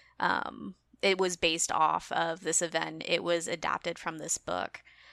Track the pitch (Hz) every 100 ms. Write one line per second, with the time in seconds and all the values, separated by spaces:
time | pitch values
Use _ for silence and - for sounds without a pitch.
0 | - - - - - - 196 185 _ _
1 | 196 185 185 175 170 165 - 170 156 160
2 | - - 165 165 - 165 170 160 160 160
3 | - 175 170 170 170 170 156 - 175 165
4 | 175 160 156 - - 90 - - - -
5 | -